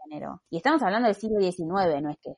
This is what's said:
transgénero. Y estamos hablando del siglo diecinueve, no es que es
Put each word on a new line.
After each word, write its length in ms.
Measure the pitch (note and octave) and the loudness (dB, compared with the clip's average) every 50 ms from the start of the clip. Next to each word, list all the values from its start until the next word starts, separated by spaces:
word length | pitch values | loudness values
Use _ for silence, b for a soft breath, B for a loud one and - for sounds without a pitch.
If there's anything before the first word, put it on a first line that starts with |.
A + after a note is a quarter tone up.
| - D4+ D#4 | -18 -14 -12
transgénero. 300 | - C#3+ C#3+ C#3 - _ - | -10 -10 -10 -12 -12 _ -8
Y 60 | - E3 | -6 -2
estamos 240 | - C4+ D#4+ D#4 B3+ | 2 2 2 4 4
hablando 240 | F#3 G3 A#3 B3 | 2 2 2 2
del 80 | A3+ G3 | 2 2
siglo 240 | - - A3 G#3+ G#3 | 0 -2 -2 0 2
diecinueve, 600 | G3 F3+ F3 - E3 D#3+ F3+ G3 F#3+ E3+ D3+ C#3+ | 2 2 0 -2 -4 -2 0 2 2 2 2 0
no 100 | D3+ E3+ | -2 -4
es 60 | - - - | -6 -8 -10
que 80 | - | -14
es 60 | C#3+ | -14